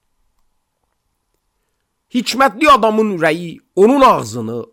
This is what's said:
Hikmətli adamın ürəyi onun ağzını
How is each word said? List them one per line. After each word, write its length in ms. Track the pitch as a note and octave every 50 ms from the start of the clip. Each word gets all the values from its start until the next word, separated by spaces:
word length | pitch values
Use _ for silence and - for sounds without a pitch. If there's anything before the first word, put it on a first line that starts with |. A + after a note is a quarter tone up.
| _ _ _ _ _ _ _ _ _ _ _ _ _ _ _ _ _ _ _ _ _ _ _ _ _ _ _ _ _ _ _ _ _ _ _ _ _ _ _ _ _ _ -
Hikmətli 540 | B3 - - - B3+ C4+ B3+ F#3+ A#3 D4+ D4
adamın 420 | C#4 A3+ A3 A3 G#3+ G#3+ A3 G#3 F#3+
ürəyi 420 | E3 D#3+ D#3 D#3 E3+ F3 E3+ - - _ _ -
onun 260 | F3+ G3+ A#3+ C#4 C#4+
ağzını 560 | C4 A#3 F#3 C#3 B2 G#2 A2 B2 A2 A2+ A#2+ A#2+ - _